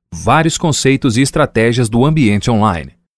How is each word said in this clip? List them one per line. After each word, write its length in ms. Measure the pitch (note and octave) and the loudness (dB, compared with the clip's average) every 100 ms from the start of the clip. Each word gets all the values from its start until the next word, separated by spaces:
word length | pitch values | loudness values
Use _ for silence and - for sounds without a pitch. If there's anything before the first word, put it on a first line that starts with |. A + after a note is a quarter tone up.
| _ | _
vários 460 | E2 F2 C#3+ E3 - | -8 0 2 0 -2
conceitos 600 | - C3 C3+ C3+ C3+ A2+ | -2 0 0 0 0 0
e 20 | |
estratégias 720 | C3+ D#3+ C#3+ A2+ A2+ A#2+ A#2 | 0 0 -2 0 0 0 0
do 120 | A#2 | 2
ambiente 480 | C3+ D#3+ A#2 G2+ A2 | 2 2 2 0 0
online. 420 | A2+ G#2 E2+ C2+ _ _ | 0 0 -2 -8 _ _